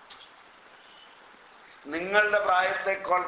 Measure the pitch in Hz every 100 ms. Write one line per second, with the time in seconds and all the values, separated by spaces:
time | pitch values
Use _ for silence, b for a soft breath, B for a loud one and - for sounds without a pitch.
0 | - - - - - - - - - -
1 | - - - - - - - - 143 160
2 | 185 208 208 208 196 185 185 - 196 190
3 | - 180